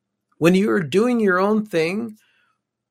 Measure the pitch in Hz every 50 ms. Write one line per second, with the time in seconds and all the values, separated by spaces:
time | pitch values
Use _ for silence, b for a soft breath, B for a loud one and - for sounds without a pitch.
0 | _ _ _ _ _ _ _ - 151 170 185 190 202 226 226 208 170 135 120 190
1 | 220 247 247 233 220 196 180 180 190 202 214 220 214 - - 165 160 165 185 214
2 | 233 226 214 _ _ _ _ _ _ _ _ _ _ _ _ _ _ _